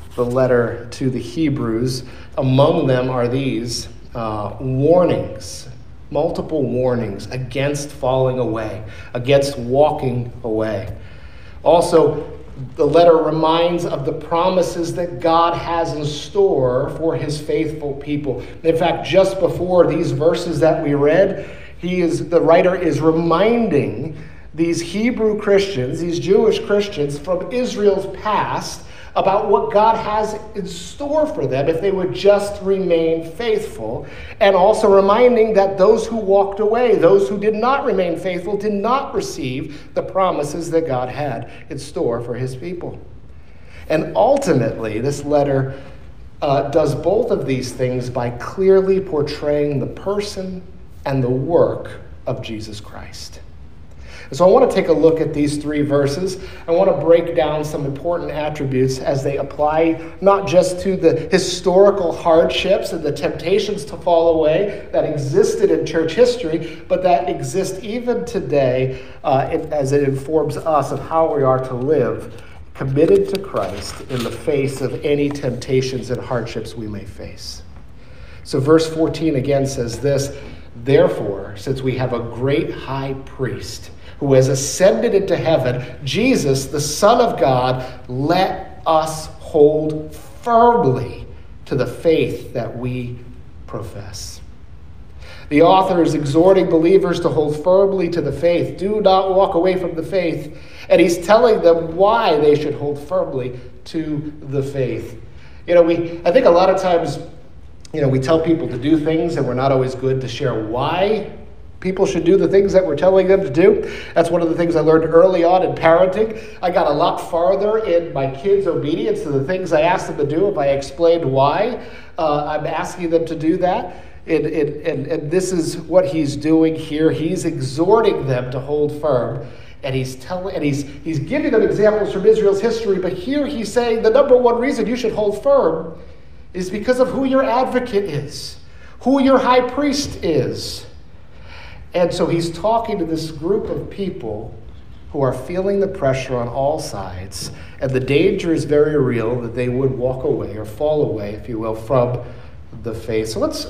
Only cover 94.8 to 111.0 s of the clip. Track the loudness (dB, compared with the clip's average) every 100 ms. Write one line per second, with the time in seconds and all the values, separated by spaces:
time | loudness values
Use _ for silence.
94.8 | -18 -18 -18 -18 -18 -16 0 4 6 6
95.8 | 4 2 2 0 0 4 6 6 4 4
96.8 | 6 4 4 0 0 0 -2 0 2 4
97.8 | 4 2 -2 -2 -4 0 0 2 -2 -4
98.8 | -4 2 4 4 4 2 2 2 2 0
99.8 | -2 -6 -4 -2 -2 -4 -8 -14 -16 -14
100.8 | 2 4 6 2 4 6 6 6 4 4
101.8 | 2 2 4 4 2 4 4 4 2 -4
102.8 | -6 -6 -4 -4 -2 -4 -6 -10 -16 -18
103.8 | -10 -8 -4 -6 -6 -10 -6 -4 -4 -4
104.8 | -4 -4 -10 -14 -16 -18 -18 -10 4 6
105.8 | 6 4 -2 -4 2 4 6 6 6 2
106.8 | 2 2 0 -6 -10 -18 -20 -20 -20 -20
107.8 | -10 -2 0 2 2 2 2 0 -2 -4
108.8 | 2 2 2 0 0 -2 -2 0 2 2
109.8 | 0 -2 -2 -2 -4 -4 -2 -2 -4 -2
110.8 | -2 0